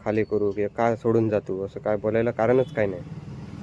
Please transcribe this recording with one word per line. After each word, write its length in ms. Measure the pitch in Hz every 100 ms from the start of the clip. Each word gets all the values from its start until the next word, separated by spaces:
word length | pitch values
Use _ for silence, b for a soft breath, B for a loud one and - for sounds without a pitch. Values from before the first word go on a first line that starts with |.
| 110
खाली 180 | 107
करू 280 | 104 104 101
किंवा 240 | 98 101 -
का 180 | 117 113
सोडून 340 | 117 117 113
जातो, 360 | 101 - 95 98
असं 140 | -
काय 160 | 107 107
बोलायला 360 | 107 113 117
कारणच 420 | 117 113 131 127
काही 140 | - 101
नाही. 140 | 90 - - - - - -